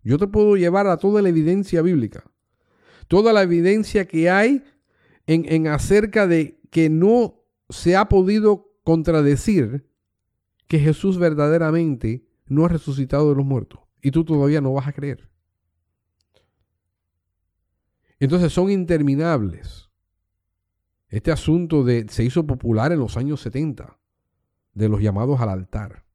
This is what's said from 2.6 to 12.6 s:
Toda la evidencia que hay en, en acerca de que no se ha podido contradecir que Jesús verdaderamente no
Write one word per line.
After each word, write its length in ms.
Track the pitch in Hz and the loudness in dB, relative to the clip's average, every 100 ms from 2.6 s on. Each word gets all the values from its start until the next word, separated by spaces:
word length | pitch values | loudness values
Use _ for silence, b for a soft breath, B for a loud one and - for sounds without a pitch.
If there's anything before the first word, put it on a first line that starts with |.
| b b b b - | b b b b -2
Toda 240 | 185 226 | 2 4
la 120 | 220 | 2
evidencia 640 | 190 170 175 214 208 208 180 | 2 2 2 0 -2 -4 -4
que 240 | 165 170 | -2 0
hay 320 | 190 226 277 - b b b b b - | 2 2 0 -4 b b b b b -2
en, 180 | 165 - | 0 2
en 200 | 160 160 | 0 0
acerca 580 | 143 - 202 208 214 196 | -2 2 2 4 2 2
de 340 | 165 151 _ _ | 2 0 _ _
que 180 | 165 160 | 0 2
no 540 | 156 190 240 226 _ _ _ _ | 4 4 4 0 _ _ _ _
se 260 | - 170 185 | -4 0 2
ha 140 | 208 | 4
podido 640 | 196 185 214 214 202 _ _ | 2 4 2 2 2 _ _
contradecir 1040 | - 165 156 160 143 143 - 196 110 135 _ _ _ _ _ _ _ _ _ | 0 0 2 2 2 2 0 0 0 -6 _ _ _ _ _ _ _ _ _
que 140 | 160 | 0
Jesús 400 | 147 151 196 185 | 2 0 -2 0
verdaderamente 1040 | 175 151 147 165 160 165 165 123 113 123 _ _ _ | 0 0 0 0 0 0 -2 -4 -6 -6 _ _ _
no 180 | 139 | 0